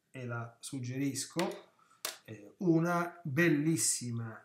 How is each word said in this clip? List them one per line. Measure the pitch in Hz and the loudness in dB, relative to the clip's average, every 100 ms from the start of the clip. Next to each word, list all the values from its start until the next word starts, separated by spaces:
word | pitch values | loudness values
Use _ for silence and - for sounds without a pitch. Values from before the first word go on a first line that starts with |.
| _ | _
e | 135 123 | -12 -8
la | 120 117 - | -6 -8 -12
suggerisco, | - 135 120 131 139 120 - 165 - - - _ _ _ - - | -10 -8 -6 -4 -2 -4 -4 -2 -2 -4 -14 _ _ _ -10 -10
eh, | - 110 - - | -14 -16 -16 -2
una | 185 160 170 175 170 - | 4 4 4 2 0 -4
bellissima | 151 127 170 147 156 160 - - 123 117 113 110 | -2 4 4 6 4 2 2 0 -2 -4 -6 -10